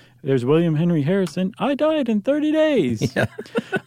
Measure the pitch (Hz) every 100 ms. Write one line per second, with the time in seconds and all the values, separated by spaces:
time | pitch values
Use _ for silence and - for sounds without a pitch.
0 | - _ 135 135 120 156 170 151 175 165
1 | 139 196 185 - 185 - 220 277 302 311
2 | 240 214 196 294 302 311 311 277 135 113
3 | 139 - - - - - - 381